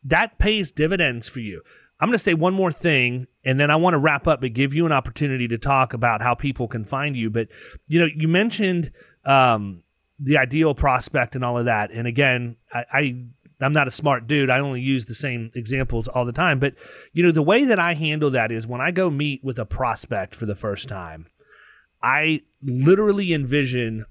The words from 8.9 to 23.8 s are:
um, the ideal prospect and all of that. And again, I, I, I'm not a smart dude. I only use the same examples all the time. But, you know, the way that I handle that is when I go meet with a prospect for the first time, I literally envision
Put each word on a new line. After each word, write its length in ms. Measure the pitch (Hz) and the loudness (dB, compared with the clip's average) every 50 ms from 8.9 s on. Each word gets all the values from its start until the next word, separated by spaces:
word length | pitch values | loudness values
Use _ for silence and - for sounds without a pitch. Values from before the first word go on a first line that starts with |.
| - _ - _ _ _ _ | -8 _ -20 _ _ _ _
um, 580 | 143 139 135 131 123 117 107 104 98 92 85 _ _ _ _ _ _ _ | 4 4 6 6 4 4 0 -2 -8 -10 -14 _ _ _ _ _ _ _
the 200 | - 143 131 151 | -8 -2 0 2
ideal 360 | 143 131 123 131 156 160 156 139 | 2 2 0 2 2 2 2 2
prospect 640 | - 160 139 127 123 - - - 143 120 - - | 2 0 0 0 0 0 0 0 0 0 -2 -4
and 80 | 127 127 | -4 -4
all 140 | 123 120 | -2 -2
of 80 | 120 120 | 0 0
that. 260 | 120 113 107 104 - | 0 0 0 -2 -4
And 160 | - 117 117 | -6 -6 -6
again, 480 | 120 117 127 143 135 127 123 120 117 117 _ _ _ - | -4 0 2 2 2 2 0 -2 -8 -10 _ _ _ -8
I, 120 | 120 120 _ - | -8 -8 _ -2
I, 320 | 135 151 135 123 123 123 120 - _ _ - _ _ | 0 0 0 -4 -6 -12 -16 -20 _ _ -20 _ _
I'm 120 | 131 139 147 | -2 0 2
not 140 | 156 143 | 2 0
a 40 | 127 | 0
smart 360 | - - 147 147 135 123 120 | -4 -2 0 0 0 0 -2
dude. 220 | 113 151 147 139 127 | -2 0 0 2 2
I 100 | 123 131 | 2 2
only 220 | 143 139 131 123 | 0 -2 -6 -4
use 240 | 127 135 135 127 107 | -2 -2 -2 -2 -2
the 100 | - - | -6 -10
same 340 | - - 139 123 117 113 113 _ | -8 -6 -6 -6 -8 -8 -8 _
examples 520 | - 113 107 135 131 131 - 120 113 107 | -10 -6 -4 -2 -2 -2 -2 -2 -2 -4
all 180 | 123 - 127 123 | -2 -2 -2 -2
the 60 | 120 113 | -2 -2
time. 260 | 131 180 175 143 131 | 0 0 0 2 2
But, 160 | 139 139 - _ - - - - - _ _ | 0 -2 -2 _ -20 -20 -20 -20 -20 _ _
you 100 | 165 175 | 4 4
know, 80 | 175 | 4
the 100 | 160 160 | 4 4
way 240 | 147 156 202 247 285 | 4 4 4 4 6
that 140 | 254 220 185 | 4 4 2
I 140 | 170 175 170 | 2 0 0
handle 360 | 147 160 156 151 156 151 143 | -2 -2 -2 0 2 0 2
that 200 | 131 123 113 110 | 2 2 0 0
is 140 | 113 113 113 | -2 -6 -6
when 140 | 117 123 123 | -6 -6 -4
I 100 | 135 170 | -4 -2
go 180 | 180 185 190 175 | 0 0 0 0
meet 340 | 147 139 147 147 139 131 - | 0 0 -2 -4 -4 -4 -6
with 160 | 135 120 123 | -8 -6 -6
a 60 | 110 | -6
prospect 680 | - - - 131 120 110 - - - 117 98 92 - - | -6 -4 -4 -2 -2 -2 -4 -6 -6 -6 -6 -6 -8 -10
for 100 | - 113 | -8 -6
the 100 | 104 101 | -6 -6
first 320 | - - 107 101 - - | -6 -6 -6 -6 -6 -8
time, 400 | - 107 95 87 80 78 80 82 _ _ _ _ _ - - - - - _ _ _ _ _ - | -12 -10 -12 -12 -14 -16 -18 -20 _ _ _ _ _ -20 -20 -20 -20 -20 _ _ _ _ _ 0
I 400 | 120 131 147 156 160 156 143 _ _ _ _ | 0 2 2 2 0 0 -2 _ _ _ _
literally 720 | 135 139 123 127 135 156 190 196 214 208 202 202 196 180 165 | -8 -6 -2 2 4 4 6 6 4 2 2 0 0 0 -2
envision 720 | 151 139 120 135 147 139 127 127 123 | -2 0 0 0 0 0 0 -2 -4